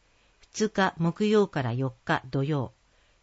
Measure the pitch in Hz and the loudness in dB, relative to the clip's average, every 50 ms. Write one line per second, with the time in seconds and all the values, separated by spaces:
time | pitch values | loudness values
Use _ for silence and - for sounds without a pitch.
0 | _ _ _ _ _ _ _ _ - _ - - 214 208 - - 190 185 - - | _ _ _ _ _ _ _ _ -20 _ -4 -4 -4 -2 0 0 0 0 0 0
1 | 165 170 170 - 214 208 214 214 202 185 - 156 127 117 117 123 135 131 123 _ | -2 -2 0 0 0 2 4 4 2 2 0 -4 -4 -2 -2 -2 -4 -4 -6 _
2 | _ - 160 - - 131 127 139 139 143 156 143 120 - - _ _ _ _ _ | _ -2 -2 -2 -2 -4 -4 -4 -2 0 -2 -2 -4 -6 -10 _ _ _ _ _
3 | _ _ _ _ | _ _ _ _